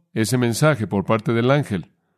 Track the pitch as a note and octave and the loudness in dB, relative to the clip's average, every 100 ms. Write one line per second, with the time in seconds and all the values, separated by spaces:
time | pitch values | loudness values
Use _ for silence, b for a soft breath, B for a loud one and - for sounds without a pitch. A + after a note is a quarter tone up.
0 | _ - A2 B2+ A#2+ A2 D3+ C3+ G#2 G2+ | _ -4 0 0 0 2 2 2 -2 -2
1 | F2+ A2+ B2 A#2 B2 C#3+ C#3 G2 - _ | 0 0 0 0 2 0 0 -6 -8 _
2 | _ | _